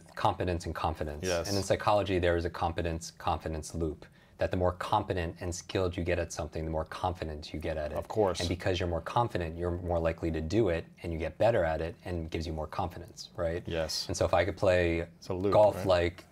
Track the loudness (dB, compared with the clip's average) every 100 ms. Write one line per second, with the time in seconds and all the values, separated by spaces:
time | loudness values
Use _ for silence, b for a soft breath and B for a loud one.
0 | -6 0 0 2 0 -2 -4 -4 -2 -2
1 | -6 -4 0 0 0 0 0 0 4 2
2 | 4 2 4 2 0 -2 -2 -2 -2 -4
3 | -8 -8 -4 -2 -2 -6 -6 -4 -4 -4
4 | -14 b b b -2 2 0 0 0 0
5 | 2 -2 -2 -4 -6 -6 -4 0 0 0
6 | 0 0 -2 -6 -6 -4 -4 -4 -4 -2
7 | -2 -2 -6 -8 -8 -6 -4 -4 -4 -4
8 | -2 2 2 2 -2 0 0 0 0 -2
9 | -2 0 0 0 -4 -2 -2 -2 0 2
10 | 2 0 -2 -2 2 4 4 2 -2 -10
11 | -6 -4 -4 2 4 4 2 0 -2 -6
12 | -6 -4 -4 -4 -4 -6 -6 -4 -6 -6
13 | -14 -16 -12 -4 -2 -2 -2 -2 -2 -2
14 | -4 0 4 4 2 2 4 6 4 2
15 | -4 -10 -8 -2 4 6 6 6 4 4
16 | 4 -2 -8